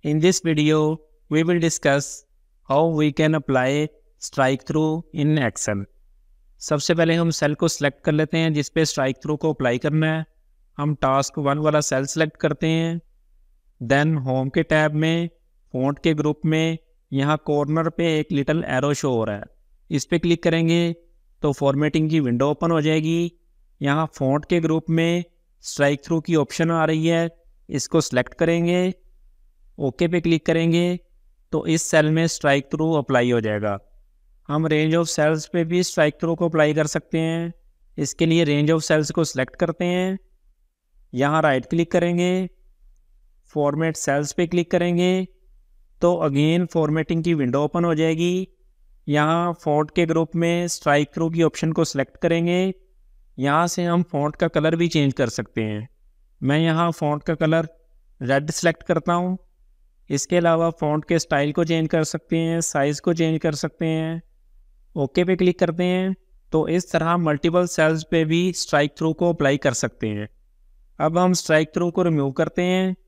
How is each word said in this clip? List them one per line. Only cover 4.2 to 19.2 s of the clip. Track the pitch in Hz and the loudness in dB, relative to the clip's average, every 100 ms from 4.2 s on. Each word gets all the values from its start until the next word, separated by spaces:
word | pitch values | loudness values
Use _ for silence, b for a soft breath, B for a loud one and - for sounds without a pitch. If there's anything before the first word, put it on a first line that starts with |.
strike | - - 131 135 | -12 0 0 0
through | - 151 156 156 - | -2 -2 0 -2 -8
in | 143 147 156 | -2 0 2
Excel। | 120 - - 104 101 _ _ _ _ _ _ _ | 0 -4 -6 -4 -8 _ _ _ _ _ _ _
सबसे | - 147 - | -4 -4 0
पहले | 170 165 | 2 2
हम | 165 170 | 2 0
सेल | 156 147 | 0 -2
को | 147 165 | 0 -2
सिलेक्ट | - 143 - | 0 -4 -2
कर | - | -2
लेते | 151 156 170 | 0 0 0
हैं | 160 | 0
जिस | 147 143 | -2 -2
पे | - | -2
स्ट्राइक | 160 - 135 131 | -2 0 -4 -4
थ्रू | - 151 | -6 -4
को | 160 | -4
अप्लाई | 151 127 123 | -2 0 0
करना | 151 156 156 | -2 0 -2
है। | 160 160 _ _ _ _ - | -2 -8 _ _ _ _ -8
हम | 147 147 | -6 -2
टास्क | 135 135 139 - | 0 0 -2 -4
वन | 139 147 | -2 0
वाला | 156 151 | 0 0
सेल | 147 131 139 | 0 -4 -4
सिलेक्ट | - 156 - | -2 -2 0
करते | 156 156 160 | -4 -2 0
हैं। | 160 165 170 _ _ _ _ _ _ _ _ | 0 -2 -6 _ _ _ _ _ _ _ _
Then | 117 139 151 160 | 0 2 4 0
होम | 131 131 131 | 0 -2 -2
के | 165 | -2
टैब | 160 156 151 | 0 2 2
में, | 151 160 165 170 _ _ _ _ | 0 0 0 -4 _ _ _ _
फॉन्ट | 131 135 143 | -4 -2 0
के | 165 | 0
ग्रुप | 156 147 151 160 | 0 0 -2 0
में, | 160 160 160 _ _ _ | 0 0 -4 _ _ _
यहाँ | 135 139 151 - | -2 0 -2 0
कॉर्नर | 147 147 156 165 | -2 0 0 -2
पे | 165 170 156 | -2 0 0
एक | 151 | -2
लिटिल | 143 139 160 - | -2 0 -2 0
एरो | 127 143 | -2 0
शो | 143 143 | 0 0
हो | 120 | 0